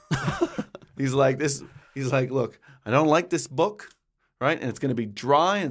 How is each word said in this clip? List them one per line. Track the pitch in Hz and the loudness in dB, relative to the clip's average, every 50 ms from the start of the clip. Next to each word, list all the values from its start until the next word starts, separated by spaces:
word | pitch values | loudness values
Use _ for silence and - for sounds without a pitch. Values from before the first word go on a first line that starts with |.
| _ _ | _ _
<laughs> | 156 131 - - - - 349 - - - - - - - - _ _ | -4 -2 -2 -4 -2 -2 -2 -4 -4 -8 -10 -10 -14 -20 -20 _ _
He's | - 139 131 | -4 -4 0
like, | 131 139 135 131 131 131 | 2 4 4 4 2 2
this, | 147 143 139 - - - - - - _ | -2 -2 -2 -4 -8 -14 -20 -20 -20 _
he's | _ 139 135 123 | _ -6 -4 0
like, | 139 135 131 127 | 0 0 0 0
"Look, | 131 135 120 - - _ _ - - _ _ | 0 -2 -2 -2 -6 _ _ -20 -20 _ _
I | 104 | 0
don't | 117 143 160 151 | 2 2 4 4
like | 151 170 175 180 | 4 2 2 0
this | 170 156 - - | -2 -4 -4 -4
book, | 131 127 165 208 208 - - - - _ _ _ _ _ _ _ _ _ | 0 0 0 0 0 -6 -16 -20 -20 _ _ _ _ _ _ _ _ _
right? | 123 143 165 - | 0 0 0 0
And | - 123 | -4 -6
it's | 110 - | -4 -4
gonna | - 135 127 | -2 -2 -2
be | 117 113 | -2 -4
dry, | 107 101 - 120 127 143 147 165 185 202 202 | -6 -8 -8 0 4 4 4 4 4 2 0
and | 180 139 | -2 -4